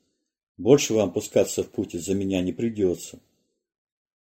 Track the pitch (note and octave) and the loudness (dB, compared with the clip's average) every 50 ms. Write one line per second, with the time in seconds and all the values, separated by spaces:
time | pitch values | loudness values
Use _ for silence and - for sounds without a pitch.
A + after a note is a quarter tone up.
0 | _ _ _ _ _ _ _ _ _ _ _ - F2 G#2+ D3 C#3+ - - A2+ A2 | _ _ _ _ _ _ _ _ _ _ _ -2 4 6 6 6 6 4 2 2
1 | G2+ F2+ - G#2+ - - - A#2+ G2 - - - F2 - - - G2 F2+ - F2 | 2 2 0 -4 -4 0 2 2 2 2 0 -4 -6 -6 -4 -6 -6 -6 -6 -8
2 | D#2 F#2 F#2+ G2+ G2 F#2+ F#2+ F#2 F2+ F2+ F2 - A#2 A#2 A2 G#2 G2 F2+ E2+ E2+ | -4 -4 -4 -2 -2 -2 -2 -2 -2 -2 -4 -4 -4 -4 -2 0 0 0 -2 -2
3 | - - - - _ _ _ _ _ _ _ _ _ _ _ _ _ _ _ _ | -8 -14 -18 -20 _ _ _ _ _ _ _ _ _ _ _ _ _ _ _ _
4 | _ _ _ _ _ _ _ | _ _ _ _ _ _ _